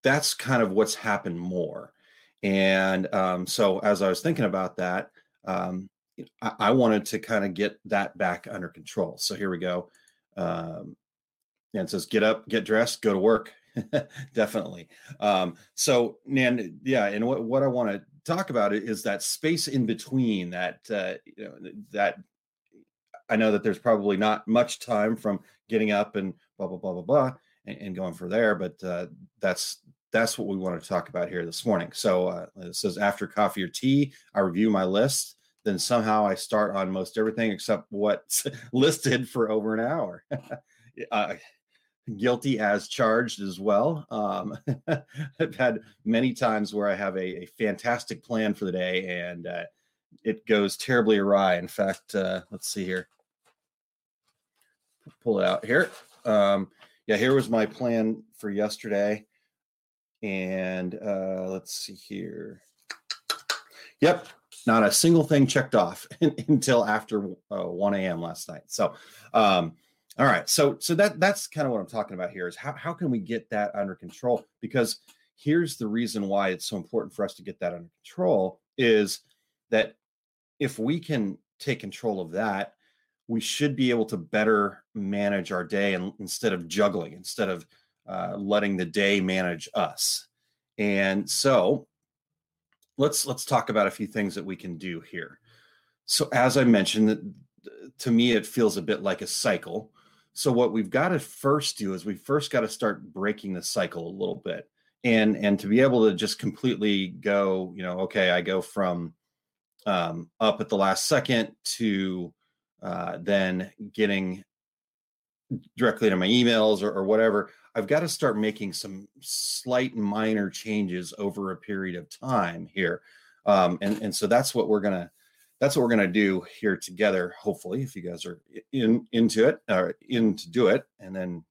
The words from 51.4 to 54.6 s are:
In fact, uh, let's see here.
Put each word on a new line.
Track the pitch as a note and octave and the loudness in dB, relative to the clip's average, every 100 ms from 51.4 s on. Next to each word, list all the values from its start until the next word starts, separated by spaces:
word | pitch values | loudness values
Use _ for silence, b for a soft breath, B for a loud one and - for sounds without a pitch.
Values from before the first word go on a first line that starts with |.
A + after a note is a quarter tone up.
| F#2+ F2+ | 4 2
In | F2 | -2
fact, | - G2 F#2+ _ | -2 -2 -2 _
uh, | G#2 F#2 F#2 - | -4 -2 -4 -8
let's | G2 - | -12 -8
see | G#2 | -6
here. | F#2 F#2 - _ _ _ _ _ _ _ _ _ _ _ _ _ _ _ | -4 -6 -8 _ _ _ _ _ _ _ _ _ _ _ _ _ _ _